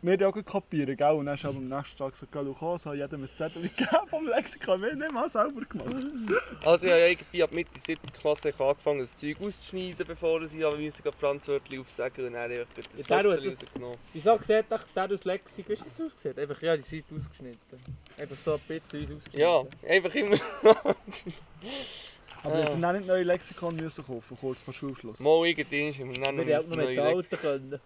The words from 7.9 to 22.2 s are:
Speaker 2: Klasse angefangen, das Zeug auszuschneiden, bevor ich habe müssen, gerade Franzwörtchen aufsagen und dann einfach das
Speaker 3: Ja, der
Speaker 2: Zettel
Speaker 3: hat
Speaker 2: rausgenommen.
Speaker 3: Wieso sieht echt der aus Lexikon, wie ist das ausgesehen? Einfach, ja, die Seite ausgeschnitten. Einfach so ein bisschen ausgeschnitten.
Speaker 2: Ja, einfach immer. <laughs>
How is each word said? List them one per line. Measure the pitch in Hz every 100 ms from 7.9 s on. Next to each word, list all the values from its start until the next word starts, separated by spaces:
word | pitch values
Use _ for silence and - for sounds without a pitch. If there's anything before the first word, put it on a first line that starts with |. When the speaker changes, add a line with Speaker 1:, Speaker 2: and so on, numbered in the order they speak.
| 165 -
Speaker 2:
Klasse | - 151 151 151 -
angefangen, | 135 143 - 147
das | 123 -
Zeug | 147 156
auszuschneiden, | 202 - - 190 185 175 175
bevor | 170 170 160
ich | 160 156
habe | 156 147
müssen, | 151 143
gerade | - -
Franzwörtchen | 147 143 139 139 - 135
aufsagen | 127 - 123 127 127
und |
dann | 120 120
einfach | 120 120 -
das | 113 - 143
Speaker 3:
Ja, | 180
der | 202
Speaker 2:
Zettel | 170 139
Speaker 3:
hat | 139
Speaker 2:
rausgenommen. | - 135 123 120 -
Speaker 3:
Wieso | 165 160 226
sieht | - 220 220
echt | 220 -
der | - 185
aus | 196
Lexikon, | 190 190 - - 185
wie |
ist | 214 -
das | -
ausgesehen? | 320 - 151 131
Einfach, | 143 143
ja, | 160 160
die |
Seite | 131 160 147 156
ausgeschnitten. | 147 - 127 117 _ 127 123 - - -
Einfach | 147 135
so | -
ein | 151 -
bisschen | 160 - 147 147 151
ausgeschnitten. | - 139
Speaker 2:
Ja, | 160 165 135 - -
einfach | 185 180
immer. | - 208 208 - -
<laughs> | 220 220 - - - - - - - 156 190 269 262 - - -